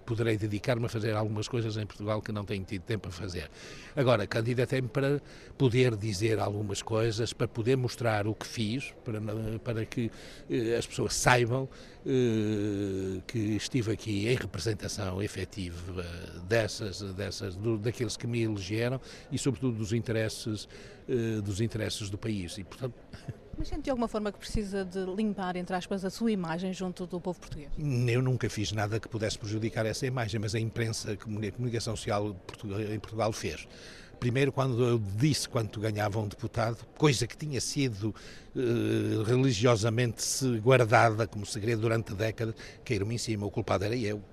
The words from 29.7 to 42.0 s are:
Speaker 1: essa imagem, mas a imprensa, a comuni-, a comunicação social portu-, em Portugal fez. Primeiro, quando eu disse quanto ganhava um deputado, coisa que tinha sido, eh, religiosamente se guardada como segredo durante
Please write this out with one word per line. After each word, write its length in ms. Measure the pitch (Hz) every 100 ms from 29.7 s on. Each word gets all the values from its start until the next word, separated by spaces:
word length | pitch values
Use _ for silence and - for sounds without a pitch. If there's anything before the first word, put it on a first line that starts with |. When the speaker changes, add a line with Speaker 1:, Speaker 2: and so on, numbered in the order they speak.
| 120 110
Speaker 1:
essa 200 | 107 135
imagem, 320 | 127 110 113
mas 160 | 104 113
a 40 |
imprensa, 520 | 113 110 113 113 -
a 60 | 101
comuni-, 320 | - 104 104
a 20 |
comunicação 440 | 95 123 113 120 104
social 380 | - 104 104 92 -
portu-, 340 | - 107 98
em 180 | 107 107
Portugal 320 | - 110 110
fez. 360 | 107 98 73 - - - - - -
Primeiro, 320 | 123 120 139
quando 320 | 135 135 117
eu 160 | 123 120
disse 500 | 101 104 151 135 -
quanto 300 | 123 110 107
ganhava 400 | 107 104 104 104
um 80 | 107
deputado, 500 | - 110 - 113 117 - -
coisa 300 | 151 113 120
que 80 | -
tinha 240 | 151 127
sido, 560 | - - 135 104 107 - - - - -
eh, 680 | 123 117 107 110 107 110 110
religiosamente 960 | 127 135 104 123 117 117 113 123 107
se 360 | - - 131 117
guardada 680 | 107 131 117 117 113 107 110
como 180 | 107 101
segredo 360 | 110 104 113
durante 320 | 113 113